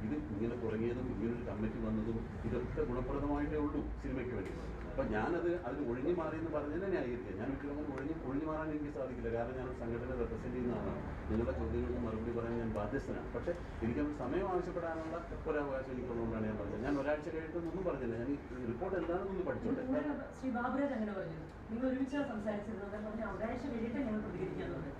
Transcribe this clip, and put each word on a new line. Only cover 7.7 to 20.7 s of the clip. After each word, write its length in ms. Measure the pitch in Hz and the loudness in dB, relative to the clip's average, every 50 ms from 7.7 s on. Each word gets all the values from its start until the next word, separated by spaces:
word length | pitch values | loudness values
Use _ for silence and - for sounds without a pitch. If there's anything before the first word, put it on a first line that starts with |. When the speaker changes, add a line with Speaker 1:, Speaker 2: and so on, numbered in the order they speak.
| 143 | -2
Speaker 1:
അങ്ങനെ 240 | 147 151 147 135 | -2 -2 -2 -2
ഒഴിഞ്ഞു, 300 | 131 135 151 165 160 - | -2 0 -2 -2 -2 -2
ഒഴിഞ്ഞു 200 | 127 135 143 156 | 0 0 0 2
മാറാൻ 240 | 156 156 156 156 156 | 2 0 0 0 0
എനിക്ക് 240 | 151 151 147 143 - | 0 0 -2 -2 -2
സാധിക്കില്ല. 380 | 147 131 123 123 120 117 117 113 | -2 -2 -2 -2 -2 0 0 2
കാരണം 240 | 117 117 - - | 2 2 0 0
ഞാൻ 120 | 127 123 - | -2 -2 -2
ഒരു 100 | - - | -2 -2
സംഘടന 400 | 120 113 120 117 117 - 127 120 | -2 -2 0 0 0 -2 0 0
റെപ്രസെന്റ് 380 | 117 113 113 110 - 123 120 | 0 0 0 -2 -2 -2 0
ചെയ്യുന്ന 180 | 123 123 117 113 | 2 2 2 2
ആളാണ്. 560 | 107 107 - - - - - - - - - | 2 0 0 -2 -2 -2 -4 -4 -4 -2 2
നിങ്ങളുടെ 280 | 107 110 120 131 - 117 | 4 4 4 4 2 0
ചോദ്യങ്ങൾക്ക് 400 | 117 110 113 120 123 120 123 123 | 0 2 2 2 2 2 2 0
മറുപടി 320 | 120 113 110 110 113 120 | 0 0 0 0 0 0
പറയാൻ 280 | 117 117 113 117 117 117 | 0 0 0 0 0 0
ഞാൻ 140 | 117 113 107 | 0 0 0
ബാധ്യസ്ഥനാണ്. 600 | 104 104 - - 135 - - 170 - - - - | 0 0 2 0 0 0 0 -2 -4 -4 -4 -4
പക്ഷേ 220 | 117 - - 170 - - - - - - | -2 0 0 -2 -2 -2 -6 -4 0 0
എനിക്ക് 360 | 226 240 269 147 147 151 - | 2 2 4 2 2 0 0
സമയം 300 | 127 123 151 175 196 190 | -2 0 2 2 2 4
ആവശ്യപ്പെടാനുള്ള 680 | 180 180 165 180 175 180 165 165 165 160 160 160 165 170 175 - 143 - - | 2 2 2 2 0 0 0 0 -2 -2 -2 -2 -4 -4 -4 -4 -6 -4 -2
ഒരവകാശം 460 | 156 151 147 143 139 131 131 127 127 127 | 0 2 2 2 2 0 -2 -2 -2 -2
എനിക്കുള്ളതുകൊണ്ടാണ് 540 | 123 117 - 117 117 117 113 113 110 110 | -4 -2 -2 0 0 0 0 2 2 0
ഞാൻ 100 | 107 107 | 0 0
പറഞ്ഞത്. 280 | 104 104 - 104 107 113 | 0 -2 -2 -2 0 0
ഞാൻ 140 | 139 143 139 | 2 2 2
ഒരാഴ്ച 280 | 135 147 151 151 151 170 | 2 2 2 0 0 -2
കഴിഞ്ഞിട്ടൊന്നും 560 | 160 160 160 156 165 175 165 165 165 190 190 | -4 -4 -4 -2 -2 -2 -2 -2 -2 0 0
പറഞ്ഞില്ല. 320 | 175 151 135 127 117 113 | 0 0 0 0 -2 0
ഞാൻ 120 | 113 120 135 | 0 0 0
ഈ 380 | 143 143 - - - 127 127 | 0 -2 -2 -6 -6 -4 -2
റിപ്പോർട്ട് 320 | 113 117 - 175 190 185 180 | -2 0 0 0 0 2 0
എന്താണെന്നൊന്ന് 440 | 160 165 170 185 202 196 190 180 180 | 2 2 2 0 2 0 0 0 0
പഠിച്ചോട്ടെ. 380 | - 254 - - 233 269 262 | 0 0 0 2 0 0 2
Speaker 2:
ഇന്നലെ 600 | 254 254 262 302 294 302 277 240 - - - - | 2 2 2 2 2 2 0 -2 -4 -6 -8 -4
ശ്രീ 100 | - 262 | -2 0
ബാബുരാജ് 420 | 220 233 233 254 | 0 2 2 2